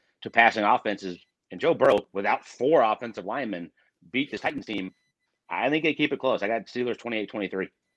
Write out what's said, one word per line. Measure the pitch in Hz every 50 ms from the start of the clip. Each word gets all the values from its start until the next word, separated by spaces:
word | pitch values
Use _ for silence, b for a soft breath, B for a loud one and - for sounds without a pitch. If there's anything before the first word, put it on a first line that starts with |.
| _ _ _ - -
to | 110
passing | - 117 117 113 107 113 104
offenses. | 104 120 123 - 110 101 98 98 95 87 82 - _ _ _ _ - -
And | 90
Joe | - 165 165
Burrow, | - - 143 131 101 - _ -
without | 98 98 101 117 147 -
four | - - - 120 139 165 151 120
offensive | 110 107 - 123 117 107 - 92
linemen, | 95 113 139 135 110 98 87 87 76 _ _ _ _ _ _ _ 85
beat | - 131 143 - -
this | 101
Titans | - - - 127 98
team. | - 110 98 92 92 - _ _ _ _ _ _ _ _ _ _ -
I | 87 90 110 131
think | 147 160 156
they | 160 139
keep | - 147 143 143
it | 131
close. | - 131 113 - 95
I | 104
got | 113 117 95
Steelers | - - 123 123 123 110 -
twenty-eight | - 120 117 110 104 95
twenty-three. | - 110 101 90 - 95 95 95 _ _ _ _ _